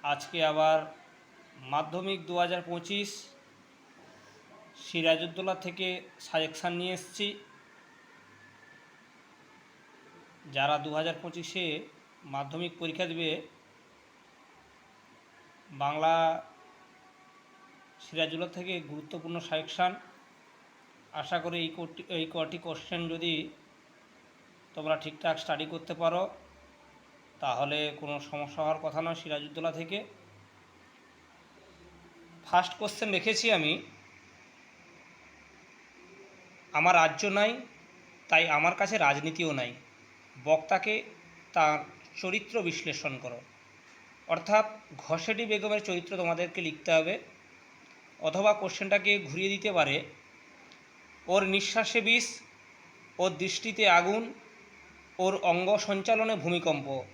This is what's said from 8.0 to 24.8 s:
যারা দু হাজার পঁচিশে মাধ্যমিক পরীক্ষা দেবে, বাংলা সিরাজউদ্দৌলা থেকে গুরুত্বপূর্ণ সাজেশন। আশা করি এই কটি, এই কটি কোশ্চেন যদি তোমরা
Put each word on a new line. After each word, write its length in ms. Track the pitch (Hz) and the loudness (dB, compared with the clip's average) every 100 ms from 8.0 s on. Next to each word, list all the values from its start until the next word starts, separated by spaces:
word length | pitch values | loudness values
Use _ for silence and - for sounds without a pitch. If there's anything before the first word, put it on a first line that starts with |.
| - - - - - - - - - - - - - - - - - - - - - - - - 151 | -20 -20 -20 -20 -20 -20 -20 -20 -20 -20 -20 -20 -20 -20 -20 -20 -20 -20 -20 -20 -20 -20 -20 -20 -8
যারা 260 | 135 139 151 | 0 2 2
দু 160 | 151 | 0
হাজার 200 | 151 160 160 | -2 -2 -4
পঁচিশে 580 | 175 175 165 190 175 156 - - - - | -8 -10 -8 -4 -4 -4 -8 -20 -20 -20
মাধ্যমিক 540 | 139 139 139 165 175 170 | -10 -8 -6 -6 -8 -6
পরীক্ষা 280 | 165 160 180 | -8 -4 -4
দেবে, 360 | 165 160 160 - - - - - - - - - - - - - - - - - - - - - - - | -2 -2 -4 -8 -20 -20 -20 -20 -20 -20 -20 -20 -20 -20 -20 -20 -20 -20 -20 -20 -20 -20 -20 -20 -20 -20
বাংলা 720 | 139 139 151 160 165 165 165 - - - - - - - - - - - - - - - - | -4 -2 2 4 6 4 2 -6 -20 -20 -20 -20 -20 -20 -20 -20 -20 -20 -20 -20 -20 -20 -20
সিরাজউদ্দৌলা 520 | - 160 160 160 175 | -10 -2 -2 0 -6
থেকে 280 | 180 180 180 | -6 -6 -6
গুরুত্বপূর্ণ 600 | 143 147 147 170 165 170 | -6 -12 -10 -12 -6 -8
সাজেশন। 540 | - 156 156 - 180 202 - - - - - - - - - - - | -2 -4 -2 0 0 0 -14 -20 -20 -20 -20 -20 -20 -20 -20 -20 -12
আশা 260 | 156 143 175 | -10 -2 -2
করি 200 | 165 170 | -2 -2
এই 160 | 165 160 | -4 -6
কটি, 260 | 165 - - | -12 -12 -6
এই 220 | 170 160 | -4 -4
কটি 260 | 170 160 170 | -4 -4 -4
কোশ্চেন 500 | 170 156 - 175 170 | -8 -10 -6 -4 -4
যদি 400 | 165 170 156 - - - - - - - - - - - - - | -2 -2 -2 -4 -14 -20 -20 -20 -20 -20 -20 -20 -20 -20 -20 -16
তোমরা 220 | - | -10